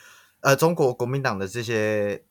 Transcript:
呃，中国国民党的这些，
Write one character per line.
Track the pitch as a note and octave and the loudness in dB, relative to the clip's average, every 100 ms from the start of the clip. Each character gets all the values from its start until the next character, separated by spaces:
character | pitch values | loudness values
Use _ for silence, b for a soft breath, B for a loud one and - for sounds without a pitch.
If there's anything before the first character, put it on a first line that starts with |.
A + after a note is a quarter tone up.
| B B B B | B B B B
呃， | C#3 C#3 | 0 4
中 | D#3+ E3+ | 2 4
国 | C3+ | 0
国 | - A#2+ | 0 -4
民 | C#3 | -2
党 | C3 G2 | -2 -2
的 | F#2+ | -4
这 | A#2+ | -6
些， | A#2 A2+ G#2+ G#2 G#2 G2 _ | -2 0 0 0 -2 -4 _